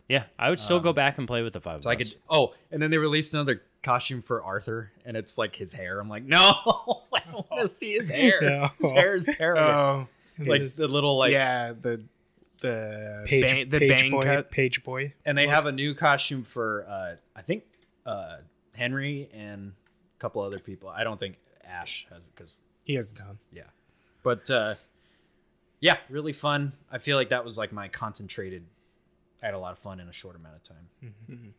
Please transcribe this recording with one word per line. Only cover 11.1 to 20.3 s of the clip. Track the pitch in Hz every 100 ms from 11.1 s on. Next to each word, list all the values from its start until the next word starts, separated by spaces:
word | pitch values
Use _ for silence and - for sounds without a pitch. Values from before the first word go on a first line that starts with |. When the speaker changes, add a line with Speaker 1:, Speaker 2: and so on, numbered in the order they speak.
| 135
Speaker 2:
like, | 127
Speaker 4:
Yeah, | 135 131 123 120 117
the | 120 117 107 _ _ _ _ _
the | 127 113 107 107 107 104 -
Speaker 3:
Page, | 139
Speaker 4:
bang, | 131 135 131
the | 147
Speaker 3:
page | 143
Speaker 4:
bang | 131 131
Speaker 3:
boy, | 139
Speaker 4:
cut. | 135 143 -
Speaker 3:
page | - 131 123
boy. | - 127 139 - 147
Speaker 2:
And | 143
they | 147
Speaker 3:
look. | 151
Speaker 2:
have | 147
a |
new | 135 147 143
costume | 151 139 - 135
for, | 113 123 110 104 92
uh, | 98 90 82 _ -
I |
think, | 92 214 - _ _ _ -
uh, | 101 82 80 85 _ _ 117
Henry | 123 135 139 143 139
and | 107 104 101 98 95 _ _ _ _
a |
couple | 113